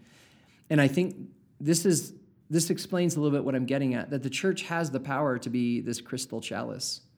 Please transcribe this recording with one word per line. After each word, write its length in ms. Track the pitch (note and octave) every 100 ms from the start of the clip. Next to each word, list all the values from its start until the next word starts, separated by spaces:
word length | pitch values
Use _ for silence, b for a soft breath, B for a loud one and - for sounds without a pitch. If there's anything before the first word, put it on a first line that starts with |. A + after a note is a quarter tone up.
| b b b b b b b
And 100 | D3+
I 80 | C#3
think 280 | C#3 F3+ - - - _ _
this 240 | D3 E3
is, 300 | G3 D#3 - - - _ _
this 220 | D#3+ E3
explains 440 | F#3 - F3+ F3
a 60 | D3+
little 160 | D3 C#3+
bit 80 |
what 100 | -
I'm 120 | C3 B2
getting 260 | C#3 C#3
at, 160 | A#2+ G2
that 140 | C#3
the 80 | B2+
church 320 | - F#3+ F#3
has 280 | - E3+ D#3+
the 80 | C3
power 400 | C#3 C3+ D3 B2
to 120 | A#2
be 320 | B2 A#2+ A#2+
this 180 | A#2+ A#2
crystal 400 | - B2+ - A2+
chalice. 640 | - G2 A#2 G#2+ - - -